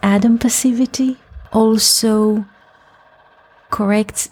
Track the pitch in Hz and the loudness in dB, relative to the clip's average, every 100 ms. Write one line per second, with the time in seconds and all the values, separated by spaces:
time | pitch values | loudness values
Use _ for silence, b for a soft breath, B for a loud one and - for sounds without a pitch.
0 | 202 202 226 233 247 - 262 240 254 - | 0 2 2 2 0 0 0 0 -2 -2
1 | 262 254 _ - - 220 220 220 - - | -4 -4 _ -20 -4 0 2 2 2 0
2 | 226 214 214 214 202 _ _ _ _ _ | 0 2 0 -2 -6 _ _ _ _ _
3 | _ _ _ _ _ _ _ - 202 208 | _ _ _ _ _ _ _ -6 0 0
4 | 214 - - | -2 -6 -12